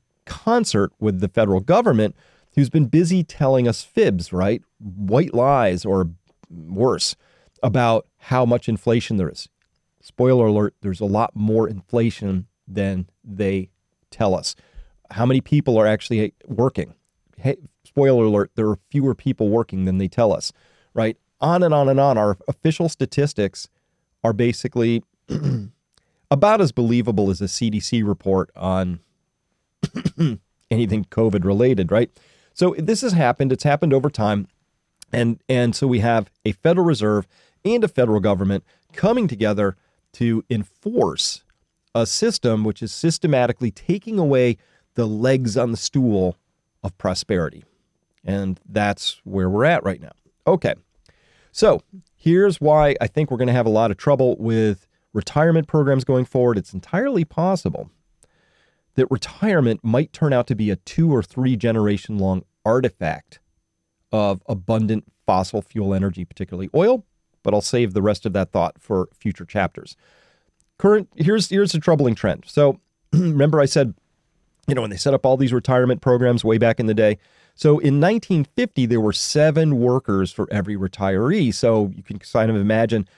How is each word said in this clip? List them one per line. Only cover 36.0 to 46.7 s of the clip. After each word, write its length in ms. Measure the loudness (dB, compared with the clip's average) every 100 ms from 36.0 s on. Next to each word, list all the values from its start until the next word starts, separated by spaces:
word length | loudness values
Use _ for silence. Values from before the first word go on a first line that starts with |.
| 2 0 -2 _ -8
a 60 |
Federal 340 | -2 0 2 2
Reserve 420 | 0 0 0 -2 _ _ _ -2
and 180 | 0
a 40 | 0
federal 320 | 0 2 2
government 440 | 2 0 0 -2 -6 _ _
coming 340 | -4 0 0 -2
together 480 | -2 -2 0 -2 -4 _ _ _
to 300 | -4 -2 0 -2
enforce 920 | -6 -6 _ -6 -2 -2 -2 -6 -8 _ _ _ _ _
a 120 | -4 -2
system 580 | -2 -2 0 0 0
which 180 | -2 -4
is 120 | -10
systematically 800 | -4 -4 -2 0 2 2 0 -6
taking 460 | -6 -4 -6 -4 -2
away 400 | 2 2 2 0 _ _ _ -6
the 100 | -4
legs 520 | -2 0 0 0 -2
on 140 | -2
the 60 | -4
stool 600 | -4 0 0 2 0 -4 _ _ _